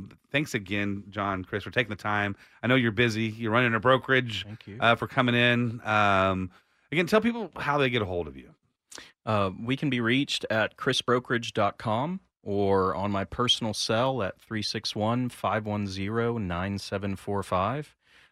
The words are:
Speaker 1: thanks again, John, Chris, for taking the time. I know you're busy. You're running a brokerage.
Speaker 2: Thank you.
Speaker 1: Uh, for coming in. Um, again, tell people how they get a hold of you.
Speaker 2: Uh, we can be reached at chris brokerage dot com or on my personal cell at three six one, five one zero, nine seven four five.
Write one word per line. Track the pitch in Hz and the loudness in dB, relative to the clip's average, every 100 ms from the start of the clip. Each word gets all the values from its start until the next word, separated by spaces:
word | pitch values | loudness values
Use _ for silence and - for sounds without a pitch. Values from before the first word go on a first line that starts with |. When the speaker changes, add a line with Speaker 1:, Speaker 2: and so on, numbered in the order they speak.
| 95 - _ | -8 -18 _
Speaker 1:
thanks | 143 151 | -4 -2
again, | 117 95 104 101 101 101 | -4 -2 -2 -2 -4 -8
John, | 107 98 95 | -4 -2 -4
Chris, | 92 104 | -4 -6
for | 98 | -4
taking | 120 107 | -2 -2
the | 101 | -4
time. | 107 104 101 - - _ | -2 -2 -2 -4 -14 _
I | 117 | 2
know | |
you're | 131 117 | 4 4
busy. | 104 120 107 113 | 4 2 2 -4
You're | 107 113 | -4 0
running | 117 120 | 2 2
a | 113 | 2
brokerage. | 120 131 139 131 120 98 | 4 4 4 2 2 -6
Speaker 2:
Thank | 101 110 104 | -10 -14 -12
you. | 104 | 0
Speaker 1:
Uh, | 113 117 | 2 2
for | 110 | 0
coming | 131 123 | 0 2
in. | 120 120 120 120 120 107 | 4 4 4 0 -2 0
Um, | 107 101 95 95 92 90 - _ _ - | 4 4 6 4 2 -4 -10 _ _ -4
again, | 156 170 | -2 2
tell | 214 | 4
people | 233 233 185 - | 2 -2 -6 -6
how | 143 147 | -2 2
they | 131 | 2
get | 120 | 2
a | 92 | 0
hold | 90 76 | -4 -6
of | 67 | -10
you. | 62 _ _ _ - - - _ | -18 _ _ _ -20 -20 -20 _
Speaker 2:
Uh, | - 107 98 92 | 0 2 2 -2
we | 113 135 | -4 -2
can | 151 | 0
be | 123 | 0
reached | 117 135 139 - - | 2 2 0 -2 0
at | 110 104 - | 0 0 -2
chris | 135 127 | -2 0
brokerage | - 123 - 120 113 | 2 0 0 -4 -2
dot | 113 101 - | 0 0 0
com | 110 110 156 185 _ _ | -2 -2 -2 -6 _ _
or | 104 101 98 98 92 | -4 0 4 4 2
on | 82 104 | 0 -2
my | 98 | -2
personal | 98 - 123 - 110 | -4 -2 0 0 0
cell | - - 113 131 131 | -2 0 2 0 0
at | 95 - | -4 -6
three | - 110 | -8 -6
six | - 110 - | -4 -4 -4
one, | 110 107 120 123 | -2 0 0 -2
five | - 98 107 107 | -2 -2 0 -2
one | 104 98 | -2 -4
zero, | 95 98 117 117 117 | -4 -4 -2 -2 -2
nine | 90 87 98 98 | -2 -2 -2 -4
seven | - 98 101 98 | -4 -6 -4 -6
four | - 98 | -4 -4
five. | - 92 101 143 147 _ _ _ _ | 0 0 0 -2 -8 _ _ _ _